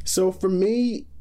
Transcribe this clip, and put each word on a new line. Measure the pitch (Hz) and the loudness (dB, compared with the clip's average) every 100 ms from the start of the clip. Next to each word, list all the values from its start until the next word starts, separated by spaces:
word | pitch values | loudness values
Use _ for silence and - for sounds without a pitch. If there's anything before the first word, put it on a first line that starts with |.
| - | -4
So | - 185 | 0 0
for | 185 190 | 0 0
me, | 185 196 233 247 226 - - | 2 2 2 0 -2 -10 -18